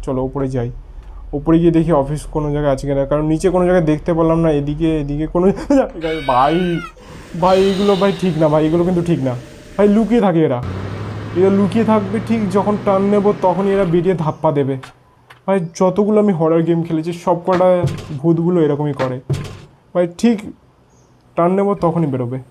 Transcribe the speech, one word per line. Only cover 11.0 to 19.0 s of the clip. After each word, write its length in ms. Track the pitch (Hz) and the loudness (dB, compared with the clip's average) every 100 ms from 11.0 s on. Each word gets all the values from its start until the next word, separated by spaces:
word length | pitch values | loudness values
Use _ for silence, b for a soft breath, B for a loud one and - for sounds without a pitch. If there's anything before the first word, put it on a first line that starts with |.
| - - - 170 | -10 -10 -6 0
এরা 120 | 190 196 | 2 4
লুকিয়ে 260 | 202 226 220 | 2 0 2
থাকবে, 260 | 220 196 214 - | 0 0 -6 -2
ঠিক 120 | 226 208 196 | -2 0 0
যখন 180 | 190 208 208 | 0 -2 0
টার্ন 180 | 190 202 | 0 2
নেবো 160 | 208 202 208 185 | 2 2 2 0
তখনই 260 | 180 196 196 | 0 0 0
এরা 100 | 190 | 2
বেরিয়ে 220 | 175 170 185 | 2 0 0
ধাপ্পা 260 | 156 156 160 143 | -2 -2 -2 0
দেবে। 160 | 135 131 - _ _ _ _ - - | -2 -4 -10 _ _ _ _ -12 -2
ভাই 120 | 196 165 - | -2 -2 0
যতগুলো 380 | 185 180 208 208 | 0 2 2 2
আমি 100 | 208 170 | 2 2
হরর 220 | 160 165 165 | 2 2 2
গেম 120 | 170 165 | 0 0
খেলেছি 240 | 160 160 170 - | -4 -4 -6 -2
সব 120 | 170 185 | -2 0
কটা 220 | 180 185 180 170 - - 147 | 2 4 2 0 -6 -10 -4
ভূতগুলো 380 | 160 170 165 180 151 | 0 2 2 2 2
এরকমই 300 | 143 147 135 | 0 -4 -2